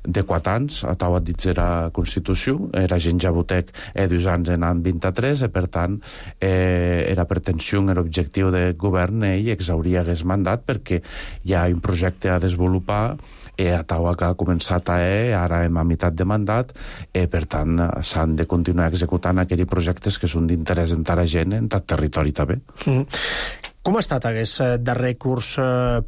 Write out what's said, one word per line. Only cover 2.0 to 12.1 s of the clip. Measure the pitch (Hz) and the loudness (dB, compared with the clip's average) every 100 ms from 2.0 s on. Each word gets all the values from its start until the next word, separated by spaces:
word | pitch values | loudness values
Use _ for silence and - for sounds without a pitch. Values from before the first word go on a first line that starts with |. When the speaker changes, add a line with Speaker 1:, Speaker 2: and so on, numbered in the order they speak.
| 85 95 90 90 131 151 190 95 | -2 -2 -2 -2 0 -2 -2 0
Speaker 1:
era | 90 90 | 2 2
gent | 82 87 | 2 2
ja | 92 | 2
votec, | 85 85 90 82 - - | 0 0 0 -2 -8 -10
eh, | - 95 | -2 0
dos | 87 92 | 2 2
anys | 87 85 | 0 2
en | 85 85 | 0 2
any | 87 | 0
vint-a-tres, | 87 85 95 92 127 143 117 | 0 0 -2 0 0 0 0
i | |
per | 92 90 | 0 -2
tant, | 85 87 101 - - - - | -2 -2 -4 -8 -16 -16 -4
eh, | 95 92 92 90 87 87 - | 0 2 4 2 2 2 0
era | 90 | 0
pretensió, | 85 87 - 82 - 101 98 | 0 0 0 -2 0 0 2
era | 90 | 2
objectiu | 82 85 78 95 95 | 0 0 -2 0 2
de | 90 90 82 | 2 2 0
govern, | 98 90 90 110 | 0 2 0 0
ell | 101 95 113 | 0 0 0
exhauria | 95 90 80 85 90 | -2 0 0 2 2
hagués | 85 82 90 | 2 0 0
mandat, | 98 90 120 - | 0 2 0 -2
perquè | 117 - 90 - - - - | -6 -2 -4 -4 -12 -12 -10
hi | - 90 | 0 2
ha | 87 | 2
un | 87 | 2
projecte | - 87 92 | 0 0 0